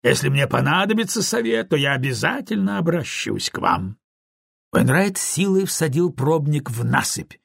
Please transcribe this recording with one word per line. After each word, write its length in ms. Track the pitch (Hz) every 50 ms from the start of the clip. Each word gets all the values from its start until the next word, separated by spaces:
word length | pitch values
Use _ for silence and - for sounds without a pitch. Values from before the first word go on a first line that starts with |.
Если 260 | - 123 - - 139 143
мне 180 | 135 139 139
понадобится 760 | 135 - 123 127 139 156 185 196 208 220 220 226 185 - 233
совет, 480 | 190 - 220 - 233 226 226 226 226 -
то 60 | 160
я 160 | 147 139 139
обязательно 840 | 143 135 127 139 127 104 110 160 240 277 - - 220 202 190 196 202 196
обращусь 720 | 175 170 165 170 - - - - - - - 98 - -
к 100 | - -
вам". 400 | - 90 87 90 92 95 104 _ _ _ _ _ _ _ _ _ _ _ _ _ _ _
Уэйнрайт 440 | - - - 123 131 170 196 202 196
с 60 | -
силой 420 | - - - 156 190 196 190 190 196
всадил 460 | - - - 165 151 123 160 175 175
пробник 580 | - - 123 147 165 160 143 147 151 147 147 -
в 140 | 117 117 120
насыпь. 500 | 117 131 139 - - - - - _ - _